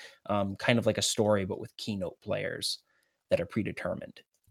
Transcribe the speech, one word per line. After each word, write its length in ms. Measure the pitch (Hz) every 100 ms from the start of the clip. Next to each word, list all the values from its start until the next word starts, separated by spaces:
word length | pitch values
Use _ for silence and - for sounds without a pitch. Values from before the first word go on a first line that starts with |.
| - - -
um, 280 | 101 98 98
kind 240 | - 117
of 60 | 110
like 120 | 104
a 40 |
story, 440 | - - 107 104 95
but 140 | 95
with 160 | 110 -
keynote 420 | - 101 - -
players 580 | - 101 98 - - - _ _ _ _ -
that 100 | -
are 60 | 87
predetermined. 760 | - 98 - 90 90 - - _ _ _